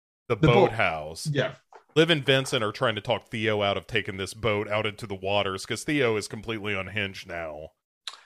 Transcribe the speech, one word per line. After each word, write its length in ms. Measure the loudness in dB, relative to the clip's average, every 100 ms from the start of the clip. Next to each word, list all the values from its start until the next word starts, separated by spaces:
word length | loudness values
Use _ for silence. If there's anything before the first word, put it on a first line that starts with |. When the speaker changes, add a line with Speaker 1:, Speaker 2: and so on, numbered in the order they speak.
| _ _ -4
Speaker 1:
the 80 | 2
Speaker 2:
The 100 | 6
boat. 240 | 6 6
Speaker 1:
boathouse. 560 | 4 0 0 -6 -8 -4
Speaker 2:
Yeah. 280 | -2 -4 -6 _ -20 _ 2
Speaker 1:
Liv 140 | 4
and 140 | 4
Vincent 380 | 4 2 2 0
are 100 | -2
trying 220 | 0 0
to 60 | 0
talk 280 | 0 -2 -2
Theo 320 | -2 0 2
out 160 | 2 0
of 100 | 0
taking 300 | -2 -2 -4
this 160 | -6
boat 340 | -2 0 0 0
out 180 | -2 -2
into 200 | -6 -8
the 80 | -6
waters 500 | 0 2 2 -2 -6
'cause 160 | -6
Theo 340 | -2 2 2 2
is 120 | -2
completely 460 | -8 -6 -6 -4
unhinged 520 | -4 -4 -4 -4 -6 -10
now. 440 | -8 -8 -10 -14 -18 _ _ -16 -16